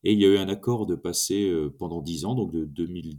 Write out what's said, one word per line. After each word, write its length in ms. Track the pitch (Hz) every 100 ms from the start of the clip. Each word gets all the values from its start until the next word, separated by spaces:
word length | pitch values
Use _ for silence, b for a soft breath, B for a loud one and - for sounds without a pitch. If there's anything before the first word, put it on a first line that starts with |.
Et 80 | -
il 80 | 107
y 40 |
a 40 | 98
eu 100 | 98
un 100 | 95
accord 380 | 101 - 120 101
de 100 | 85
passer, 520 | 90 85 - 98 98
euh, 220 | 82 73
pendant 320 | - 85 85
dix 220 | 73 82
ans, 100 | 92
donc 180 | 127 92
de 120 | 80
deux 220 | 76 71 85
mille 300 | 90 80